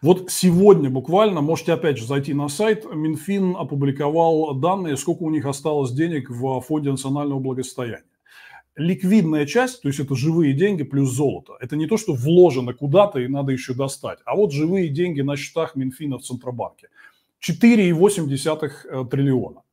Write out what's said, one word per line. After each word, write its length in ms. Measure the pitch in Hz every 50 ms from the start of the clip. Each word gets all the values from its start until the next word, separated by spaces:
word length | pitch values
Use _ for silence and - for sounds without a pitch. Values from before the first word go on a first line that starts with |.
Вот 280 | - - 185 180 - -
сегодня 580 | - - - 185 170 175 196 208 190 165 147 135
буквально, 520 | 127 131 120 - 165 196 220 220 190 160
можете 320 | 143 151 165 160 165 - 165
опять 240 | 160 170 165 143 110
же 80 | 113
зайти 280 | 113 139 143 139 143 143
на 140 | 143 143 147
сайт, 360 | 143 - 208 220 220 214 220 - 208
Минфин 640 | 156 156 156 156 143 - - 202 202 190 185 180
опубликовал 960 | 185 165 135 151 139 139 139 139 143 147 147 151 165 165 165 165 156 160 151 139
данные, 420 | 135 135 175 190 202 185 160 143 131
сколько 260 | - - 170 170 175
у 60 | 160
них 160 | 156 151 -
осталось 460 | 139 131 - - 160 151 147 139 123
денег 380 | 120 135 160 170 170 147 117 -
в 320 | 123 120 127 135 131 127
Фонде 300 | 127 - 156 151 147 139
национального 480 | 139 131 - 139 135 147 147 147 139 135
благосостояния. 640 | 131 131 127 127 127 127 - - 127 117 107 - _ _ _ _ _ _ - - - - - - _ _ _ -
Ликвидная 680 | 147 170 190 - - 180 208 220 180 160 156 151 147
часть, 360 | 143 - 233 254 254 254 - _
то 60 | 143
есть 100 | 139 143
это 160 | 143 135 143
живые 380 | 123 127 160 160 165 170 143 135
деньги 300 | 139 180 208 208 160 139
плюс 260 | - - 139 139 131
золото, 420 | 117 120 151 135 104 87 - - - -
это 140 | - 117 151 147
не 100 | 156 156
то, 100 | 226 220
что 160 | - - 156
вложено 600 | 120 120 147 165 175 180 175 131 131 123 120 123
куда-то 460 | _ 143 143 139 190 208 202 - 139
и 80 | 123 123
надо 240 | 139 139 139 139 135
еще 220 | 127 - - 127
достать, 440 | 123 139 135 135 - - 113 90 - _
а 100 | - 127
вот 180 | 175 208 190 139
живые 360 | 139 156 165 185 196 180 160
деньги 320 | 139 147 175 180 165 139
на 160 | 139 139 143 139
счетах 380 | 139 - - 165 160 151 -
Минфина 420 | 135 131 131 127 - 160 147 135 120
в 40 | -
Центробанке. 680 | - 131 120 - 127 123 117 101 90 _ _ _ _ _ _ - - _ _ _ _ _ _
Четыре 500 | - - 165 - - 233 240 226 196 180
и 40 | 170
восемь 360 | 156 180 208 202 190 160 139
десятых, 560 | 139 135 - 160 156 156 156 139 - - - -
э, 160 | 151 135 131 117
триллиона. 520 | 135 135 139 139 131 123 101 - - - _ _